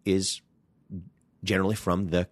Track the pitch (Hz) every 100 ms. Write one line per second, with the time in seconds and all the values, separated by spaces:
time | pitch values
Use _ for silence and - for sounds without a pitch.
0 | - 95 95 - - _ _ _ _ 95
1 | - _ _ _ 98 95 95 110 - 90
2 | 95 87 90